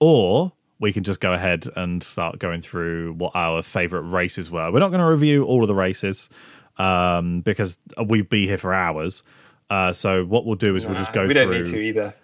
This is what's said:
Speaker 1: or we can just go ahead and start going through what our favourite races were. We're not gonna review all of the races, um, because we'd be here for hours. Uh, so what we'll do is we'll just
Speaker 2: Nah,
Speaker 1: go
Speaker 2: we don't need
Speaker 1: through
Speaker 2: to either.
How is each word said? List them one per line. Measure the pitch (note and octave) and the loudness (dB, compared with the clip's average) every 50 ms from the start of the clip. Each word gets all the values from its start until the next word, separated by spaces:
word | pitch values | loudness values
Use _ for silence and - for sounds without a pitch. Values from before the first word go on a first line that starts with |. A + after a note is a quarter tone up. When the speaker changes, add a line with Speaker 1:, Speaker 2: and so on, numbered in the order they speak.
Speaker 1:
or | D3+ E3 D#3+ B2+ G2 F2+ G2+ C3 F3+ F#3 - _ _ _ _ _ | 4 6 6 6 4 4 2 2 0 -2 -6 _ _ _ _ _
we | G#2+ G#2 | -2 -2
can | G2 G#2+ F#2 | -2 -2 -2
just | G2+ F#2+ - | -4 -4 -2
go | - F#2 | 0 0
ahead | F2+ F2 F#2 F#2 F2 E2 - - - F#2 | 0 0 0 0 -2 -2 -4 -8 -8 -6
and | F2+ F2+ F2 F2 - | -6 -4 -4 -6 -6
start | - - - E2+ E2 - - | -8 -8 -6 -6 -6 -6 -6
going | - F2+ E2+ E2+ | -6 -6 -6 -8
through | E2 - - F2 E2+ E2+ E2 E2 E2 E2+ E2 | -10 -10 -8 -6 -4 -4 -4 -6 -6 -8 -6
what | E2 F2+ - - | -6 -6 -4 -2
our | F2+ E2+ E2 E2 E2 D#2+ | -2 -2 0 -2 -2 -4
favourite | - - F#2+ F2 E2+ F2+ E2+ D#2 E2+ | -4 -4 -2 -2 -2 -2 -6 -6 -4
races | F2+ F#2 F2+ F2 - - F2 D#2+ | -2 -2 -2 -2 -4 -8 -10 -8
were. | E2+ E2 D#2+ E2 | -6 -4 -4 0
We're | F#2 C3 | 2 2
not | G3 F#3+ | 2 2
gonna | F3 F#3 F3 E3 | 2 2 2 4
review | D#3+ D3 D3+ D3+ D3 C#3+ C3+ | 4 4 4 4 4 4 4
all | - B2+ B2+ | 4 4 4
of | A2+ G#2 | 4 4
the | G2+ | 2
races, | G2 F#2 F#2 F#2+ - - G2 F#2 - - - - - - - - - _ _ _ - | 2 2 0 -2 -2 -4 -4 -4 -6 -8 -16 -20 -20 -20 -20 -20 -20 _ _ _ -2
um, | F#2+ F#2+ F#2 F2+ F2+ F2+ F2 F2 F2 F2 F2 F2 | 0 2 2 4 4 2 2 2 0 -2 -2 -2
because | F2+ A2 G2+ - G#2 F2+ - - _ - - - A#2 | -2 -2 -2 0 -2 -4 -6 -10 _ -18 -8 -6 -2
we'd | G#2 A2+ G#2+ G2 - | 0 2 2 2 2
be | - G#2 G2 F#2+ | 2 2 2 2
here | G2+ F#2 | 0 -2
for | - F#2 F#2 | -2 0 0
hours. | F#2+ F2+ E2+ D#2+ D2+ D#2 F#2 G#2 - - _ _ _ - - _ _ _ _ | 0 0 0 -2 -2 -4 -6 -6 -10 -16 _ _ _ -20 -20 _ _ _ _
Uh, | G2+ G2 F#2 F#2 F2+ | -2 0 0 0 0
so | - - G2+ F#2+ F#2 F2+ | -2 -2 0 0 0 0
what | F2 G#2 A#2+ A#2+ | 2 0 0 0
we'll | A#2 A2 | 0 -2
do | F#2+ A2+ G#2 F#2+ | 0 2 2 2
is | F#2 - | 0 -2
we'll | - F#2+ F#2 | -4 -6 -6
just | F#2+ F2+ - | -6 -4 -2
Speaker 2:
Nah, | G#2+ | 0
Speaker 1:
go | F#2+ F#2+ | 0 2
Speaker 2:
we | C#3+ | 4
don't | C#3 B2+ F#2+ | 4 4 4
need | F#2 F2+ F2 | 2 0 -2
Speaker 1:
through | F2 F2 G#2+ | -2 -4 -4
Speaker 2:
to | G#2+ | -4
either. | A2 G#2 G#2+ G#2 G#2 - _ | -2 -2 -2 -2 -4 -8 _